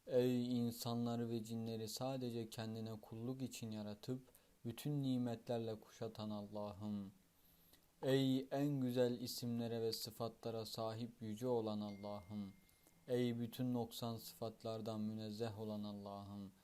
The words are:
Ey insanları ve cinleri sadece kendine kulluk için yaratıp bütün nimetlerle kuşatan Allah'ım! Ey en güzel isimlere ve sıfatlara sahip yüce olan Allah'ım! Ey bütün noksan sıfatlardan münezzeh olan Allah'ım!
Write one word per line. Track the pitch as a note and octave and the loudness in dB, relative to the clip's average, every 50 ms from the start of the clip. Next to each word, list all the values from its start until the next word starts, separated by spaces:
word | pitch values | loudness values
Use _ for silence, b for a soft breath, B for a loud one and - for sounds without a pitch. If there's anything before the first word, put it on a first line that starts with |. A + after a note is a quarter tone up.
| b | b
Ey | - D3 B2 B2 B2+ B2 B2 B2 B2 B2 A#2+ | 4 6 6 6 6 6 4 2 2 2 2
insanları | A#2+ A#2 A#2 - - B2 A#2 A#2+ A#2+ A#2+ A#2 A#2 A#2 A2+ | 2 2 0 -2 -2 0 2 2 2 2 2 0 0 0
ve | A#2 A#2 G#2+ | 0 -2 -2
cinleri | A2+ A2+ A2+ A2+ A2+ A2+ A2 A2 G#2 | -2 -4 -2 -2 -2 -2 -2 -4 -4
sadece | - - C3 C3 C3+ C3 B2+ A#2+ A#2 A#2 A2+ A2 | -4 -2 -2 0 0 0 -2 -2 0 -2 -2 -4
kendine | - - A2 A2 A2 A2+ A2 A2 A2 G#2+ | -4 -4 -4 -4 -2 -4 -4 -4 -6 -8
kulluk | - - A2+ A2+ A#2 B2 C3 C3 C3 | -8 -10 -8 -4 -4 -4 -2 -2 -2
için | B2 - - A#2 A2 | -4 -4 -4 -4 -4
yaratıp | G#2+ G#2+ G#2 G#2 G#2 - - - B2+ C3 - - b b b b b b - | -2 -2 -4 -4 -6 -6 -2 -2 -2 -2 -4 -12 b b b b b b -6
bütün | A#2 A2+ - - D3 D3 C#3+ C3+ | -6 -4 -2 0 0 2 2 4
nimetlerle | C3 C3 B2 B2 A#2+ A#2 A2 - - A#2+ A#2 A2+ A2+ A2 G#2+ | 4 4 4 4 2 0 -2 -2 0 0 0 0 0 -4 -4
kuşatan | - - - - A#2 A2 A2 - G#2+ G#2+ | -8 -14 -10 -6 -6 -6 -4 -4 -4 -2
Allah'ım! | G#2+ G#2 G#2 G2+ G#2+ G#2 G#2 G#2 G2 F#2+ G#2+ G#2+ G#2 G2+ G2 G2 - - - _ _ b b b b b b b b b b _ _ - - | -2 -4 -4 -4 -4 -4 -4 -4 -4 -4 -2 0 0 0 -2 -4 -8 -14 -20 _ _ b b b b b b b b b b _ _ -2 4
Ey | C3+ C3+ C3+ C3+ C3 C3 C3+ C3+ - | 6 6 8 8 6 6 4 2 2
en | C#3 C#3 C#3+ D3 C#3+ C3+ | 2 2 4 4 4 4
güzel | B2+ B2 A#2+ B2+ B2 A#2+ B2 A#2 | 2 4 6 6 6 6 4 0
isimlere | B2 A#2+ - - B2+ A#2 A#2 A#2 A#2 A2+ A#2 A2+ A2+ | -2 -4 -4 -2 -2 -2 0 0 0 0 0 2 2
ve | A2+ A2 | 0 0
sıfatlara | - - A#2+ A2 - A#2 A2+ - - - A#2 A2+ A2+ A2 | 0 -4 -6 -4 -4 -4 -4 -4 -4 -6 -4 -2 -2 -4
sahip | A2 - A#2 A2+ A2 A2 A2+ A#2+ A2+ - - A2 | -4 -2 -2 0 0 0 -2 -4 -6 -6 -6 -6
yüce | A2 G#2 G#2+ B2+ B2+ | -4 -4 0 2 4
olan | B2 A#2 A2 G#2+ G#2+ G#2 | 4 4 4 2 2 0
Allah'ım! | G#2 G#2 G2+ G2 G#2 G#2 G#2 G2+ F2 F#2+ G#2+ G#2 G2+ F#2+ - - b b b b b b b - - - | 0 -2 -4 -6 -6 -6 -6 -6 -6 -6 -6 -4 -4 -6 -8 -14 b b b b b b b -16 -2 0
Ey | B2+ B2 B2 A#2+ A#2 A#2 | 2 4 4 4 2 0
bütün | A#2+ A2+ - - B2+ B2 B2 | -2 -4 -2 0 0 2 2
noksan | A#2+ A2+ A#2 - - A#2+ A#2 A2+ A2 | 2 0 -2 -4 -4 -4 -4 -4 -4
sıfatlardan | - - - - A#2 A2 A2 - - A2+ A2 A2 G#2+ A2+ A2 G#2+ | -8 -10 -8 -6 -6 -6 -6 -4 -4 -4 -2 -2 -2 -2 -2 0
münezzeh | G#2+ G#2+ A2 A2 A2 A2 G#2 G#2 A#2 A2+ G#2 G#2+ | 0 0 -2 -2 -4 -4 -2 -2 -2 -2 -2 -4
olan | A2 G#2+ G#2 G#2+ G#2 | -4 -2 -2 -2 -2
Allah'ım! | G#2 G#2 G2+ G2+ G2+ G2+ G2+ G2+ G2 G2+ G2+ G2 F#2+ - B | -4 -4 -4 -6 -6 -6 -6 -6 -8 -8 -8 -8 -10 -12 B